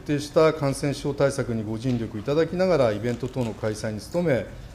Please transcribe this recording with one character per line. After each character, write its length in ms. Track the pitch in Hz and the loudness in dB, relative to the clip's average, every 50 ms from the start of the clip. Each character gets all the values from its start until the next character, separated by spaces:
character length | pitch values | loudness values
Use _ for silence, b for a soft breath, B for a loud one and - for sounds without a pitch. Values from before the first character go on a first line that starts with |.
| - | -4
底 140 | - 151 143 | -2 -2 -2
し 120 | 143 - | -2 0
た 220 | - 170 156 156 156 | 4 6 6 6 6
感 220 | 156 143 139 135 | 4 0 0 0
染 180 | - - 143 139 | 0 -2 -2 -2
症 220 | - - 147 139 | -2 -2 -4 0
対 160 | - 143 139 | 2 2 2
策 240 | 131 - 120 117 117 | 2 0 -2 -2 -2
に 80 | 113 107 | -2 -2
ご 160 | 104 110 110 | -4 -4 -4
尽 180 | 117 131 123 117 | -2 0 0 0
力 220 | 113 104 - 107 | -2 -4 -6 -6
い 20 | |
た 140 | 101 131 143 | -4 0 2
だ 100 | 156 165 | 2 2
き 100 | 160 180 | 2 0
な 120 | 180 185 190 | 0 2 4
が 100 | 175 147 | 4 4
ら、 140 | 131 113 | 4 4
イ 80 | 104 101 | 2 2
ベ 140 | 107 120 120 | 0 -2 -2
ン 20 | |
ト 120 | 117 - 123 | -2 -4 -6
等 160 | - 131 123 | -4 -4 -4
の 120 | 113 101 | -4 -4
開 160 | - - 110 | -4 -4 -4
催 200 | 107 - - 110 | -4 -4 -4 -6
に 80 | 107 104 | -6 -6
努 220 | - - - 175 | -8 -4 -4 0
め、 240 | 175 165 135 110 95 - B B B B | 2 2 2 2 0 -4 B B B B